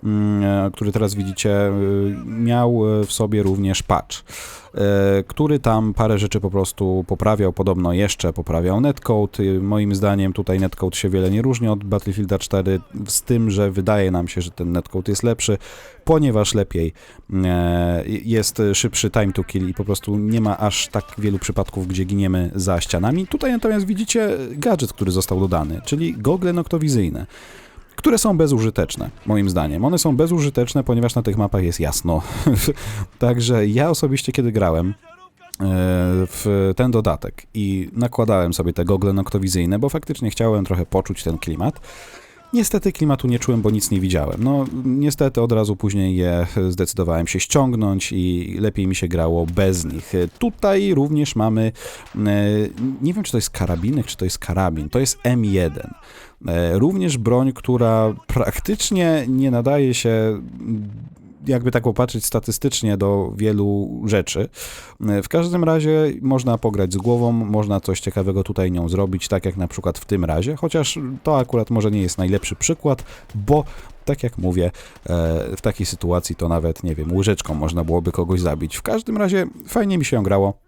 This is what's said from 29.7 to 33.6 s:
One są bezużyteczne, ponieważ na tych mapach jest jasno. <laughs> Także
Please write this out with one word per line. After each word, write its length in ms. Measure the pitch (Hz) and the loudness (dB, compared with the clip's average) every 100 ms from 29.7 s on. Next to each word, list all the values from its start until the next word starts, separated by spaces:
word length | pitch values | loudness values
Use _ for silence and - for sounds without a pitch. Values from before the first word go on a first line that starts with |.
| 73 | 0
One 140 | 120 175 | 0 2
są 180 | 160 131 | 2 4
bezużyteczne, 680 | 160 175 143 135 120 143 | 4 2 2 0 0 0
ponieważ 300 | 127 117 117 | 2 2 2
na 80 | 123 | 0
tych 140 | 110 104 | 0 0
mapach 260 | 101 101 | 0 2
jest 180 | 87 82 | 0 0
jasno. 420 | 78 73 85 78 80 - - 113 - | -2 -2 0 -2 -2 -2 2 2 2
<laughs> 480 | 143 - 107 98 - | -2 -6 -8 -10 -2
Także 480 | 120 120 117 120 | 0 2 2 2